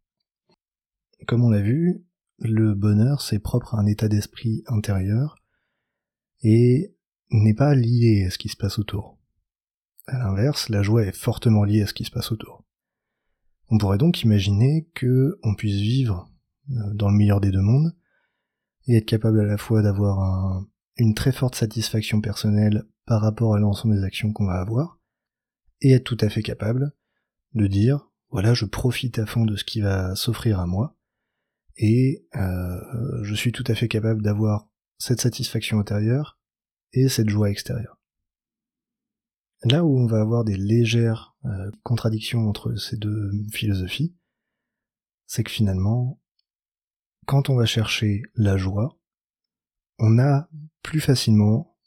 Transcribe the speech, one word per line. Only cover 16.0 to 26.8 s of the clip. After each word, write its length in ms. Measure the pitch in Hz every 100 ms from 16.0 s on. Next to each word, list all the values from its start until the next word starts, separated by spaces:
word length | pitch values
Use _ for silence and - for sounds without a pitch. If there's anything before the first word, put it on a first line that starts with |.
| 120 90 - _ _ _ 139
euh, 240 | 127 101
dans 160 | 104 101
le 60 | 104
meilleur 240 | 104 101
des 100 | 98
deux 100 | 95
mondes 340 | 101 135 165 - _ _ _ _ _ _ _ _ -
et 100 | 113
être 100 | -
capable 340 | 110 113 110
à 40 |
la 140 | 104 104
fois 240 | - 110
d'avoir 380 | 104 98 101 98
un, 460 | 95 92 95 92 - _ _ -
une 180 | 110
très 180 | 107 135
forte 220 | - 127
satisfaction 680 | - 110 117 - 110 - 107
personnelle 680 | 107 - 107 104 107 110 - _
par 160 | - 110
rapport 340 | 110 107 113
à 40 | 104
l'ensemble 380 | 104 101 113 101
des 80 |
actions 280 | 95 - 107
qu'on 140 | 107 98
va 140 | 90
avoir 380 | 98 117 170 - _ _ _ _ _ _ _ _
et 120 | 135
être 120 | 127
tout 120 | - 113
à 80 | 104
fait 140 | 110
capable 500 | 107 - 104 127